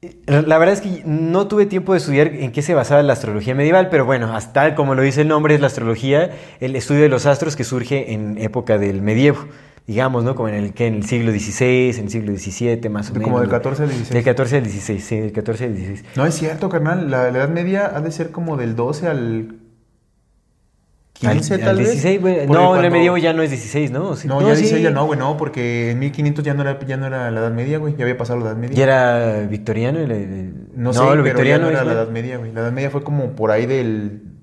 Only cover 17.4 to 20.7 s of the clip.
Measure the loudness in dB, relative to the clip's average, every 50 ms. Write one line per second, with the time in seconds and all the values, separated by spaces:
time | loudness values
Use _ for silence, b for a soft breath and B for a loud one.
17.4 | 0 0 0 -2 -2 0 0 0 0 -2 -2 -4 -6 -6 -4 -6 -6 -6 -6 -6
18.4 | -6 -4 -4 -4 -4 -4 -2 -2 -2 -2 -2 -2 -2 -2 -2 -2 -2 -2 -4 -4
19.4 | -6 -8 -12 -20 -20 _ _ _ _ _ _ _ _ _ _ _ _ _ _ _
20.4 | _ _ _ _ _ _